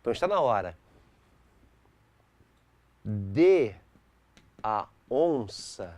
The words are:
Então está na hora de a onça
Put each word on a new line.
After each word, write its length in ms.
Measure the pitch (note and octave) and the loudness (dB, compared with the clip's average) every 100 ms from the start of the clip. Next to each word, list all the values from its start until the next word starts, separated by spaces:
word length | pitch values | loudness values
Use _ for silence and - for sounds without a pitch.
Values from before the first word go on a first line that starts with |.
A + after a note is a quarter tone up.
Então 120 | - | -2
está 140 | A#2 F3+ | -2 0
na 140 | G3+ | 2
hora 360 | C#3+ G#2+ F#2 E2 _ - _ _ _ _ _ _ _ _ _ _ _ _ _ _ _ _ _ _ _ _ | 2 0 -2 -10 _ -20 _ _ _ _ _ _ _ _ _ _ _ _ _ _ _ _ _ _ _ _
de 720 | G2+ G#2 G2 G2+ F3 F#3+ A#2+ E2 _ _ _ _ _ - _ - | -8 -8 -6 2 6 6 2 -4 _ _ _ _ _ -20 _ -10
a 260 | G#2+ G#2+ - _ _ | -4 -2 -4 _ _
onça 840 | B2+ E3+ D3 G#2 - - - F#2 | 0 0 0 -4 -10 -16 -14 -14